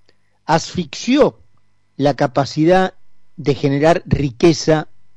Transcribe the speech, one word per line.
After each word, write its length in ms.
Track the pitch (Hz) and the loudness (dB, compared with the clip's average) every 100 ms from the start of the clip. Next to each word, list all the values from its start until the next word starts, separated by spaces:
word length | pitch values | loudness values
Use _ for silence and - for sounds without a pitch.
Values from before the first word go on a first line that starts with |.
| - _ _ _ - | -20 _ _ _ -2
asfixió 960 | 160 - 180 160 - - 285 214 - - _ _ _ _ - | -2 -2 -8 -10 -8 -2 2 2 0 -18 _ _ _ _ -2
la 160 | 139 139 | -2 0
capacidad 800 | 143 - 135 151 160 185 185 - - - - - | -2 -2 -4 0 2 4 2 -4 -20 -20 -20 -8
de 180 | 139 | -4
generar 480 | 139 143 139 156 - - | -2 -2 2 2 2 0
riqueza 840 | - 143 113 175 156 - 156 - - - | -2 -2 2 2 2 0 0 -2 -14 -20